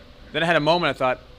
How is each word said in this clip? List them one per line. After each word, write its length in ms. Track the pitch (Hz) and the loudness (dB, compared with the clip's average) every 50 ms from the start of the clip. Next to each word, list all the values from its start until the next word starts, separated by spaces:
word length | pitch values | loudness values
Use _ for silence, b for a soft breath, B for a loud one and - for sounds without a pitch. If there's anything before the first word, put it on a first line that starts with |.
| - - - - - - - | -20 -20 -20 -20 -14 -8 -6
Then 80 | 151 165 | -2 0
I 20 | |
had 80 | 175 170 | 2 2
a 40 | 151 | 2
moment, 340 | 147 156 170 175 165 143 123 | 2 2 2 2 2 -2 -2
I 20 | |
thought, 220 | - 135 127 123 - - - - | 0 -2 -2 -2 -4 -8 -20 -12